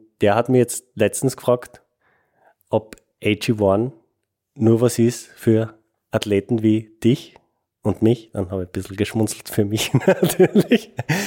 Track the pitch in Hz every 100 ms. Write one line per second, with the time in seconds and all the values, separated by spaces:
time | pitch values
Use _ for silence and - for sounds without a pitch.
0 | _ - 104 104 120 127 117 - - -
1 | 104 - 135 - - 123 - - _ _
2 | _ _ _ _ _ _ - 110 - -
3 | _ - 110 107 - 110 98 98 123 -
4 | _ _ _ _ _ - 113 113 120 -
5 | 117 120 - - - 110 110 - _ _
6 | _ 110 104 101 98 117 110 107 107 -
7 | 113 127 - _ _ _ _ _ - 92
8 | 110 113 - 104 92 98 90 - 92 95
9 | 101 113 107 - - - 101 107 - 123
10 | - 190 180 - 185 214 - 233 - -
11 | - 165